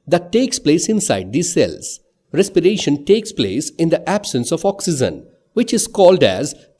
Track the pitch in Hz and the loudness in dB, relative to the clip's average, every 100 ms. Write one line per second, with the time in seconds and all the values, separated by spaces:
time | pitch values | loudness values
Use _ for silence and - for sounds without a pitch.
0 | - 160 - 226 262 - 147 160 170 214 | -2 -2 0 0 0 0 2 2 2 -2
1 | - 101 92 135 170 170 98 - - - | 0 -2 -2 -4 -2 0 0 -2 -12 -16
2 | _ _ _ 147 196 180 170 214 - 143 | _ _ _ -2 0 2 2 2 0 -2
3 | - 214 220 - 101 107 - - 165 - | 2 0 0 -4 -4 -4 -8 -4 0 0
4 | - 202 - 127 120 160 196 196 - 143 | 0 -4 -2 -4 -2 -2 -2 -4 -4 -2
5 | 113 76 - _ _ - 247 226 - - | -2 -4 -14 _ _ -4 0 -2 -2 4
6 | 180 185 123 92 143 - _ _ | 6 6 4 2 -4 -8 _ _